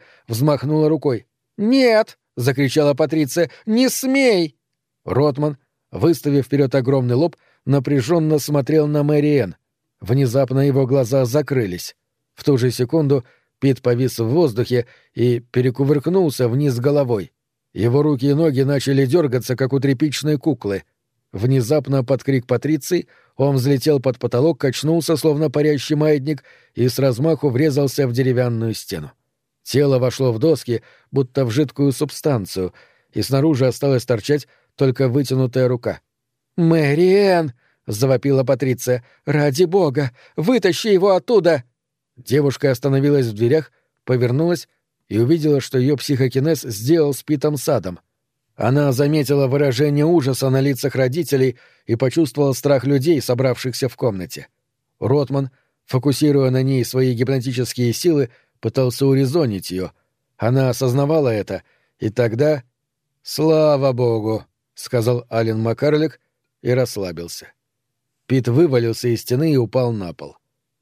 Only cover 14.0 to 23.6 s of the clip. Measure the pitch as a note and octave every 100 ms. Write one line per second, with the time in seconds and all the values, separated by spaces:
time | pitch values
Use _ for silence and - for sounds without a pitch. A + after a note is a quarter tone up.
14 | C3 - A2+ D#3 D3+ G#2 A#2 B2 A#2+ _
15 | _ - B2 A#2 - B2 B2+ A#2+ C#3 D3
16 | D#3+ F#3+ D#3+ - A#2+ C3 D3 A#2+ C#3+ C#3+
17 | B2+ G#2+ E2 _ _ _ _ - A#2 C3+
18 | D3+ C3 C#3 C#3+ E3 C3 C3+ C#3 C3+ C3+
19 | C3 E3+ C#3+ B2 A2 B2 C3 C3+ C#3 B2+
20 | D3+ - D3 D3 E3 B2+ G2+ F#2+ - _
21 | _ _ _ F#2+ B2 C3+ A2+ D3+ C3 C3+
22 | A#2+ C3 - C3+ - A#2+ C#3+ D#3 - F3
23 | - _ _ - C#3 C3+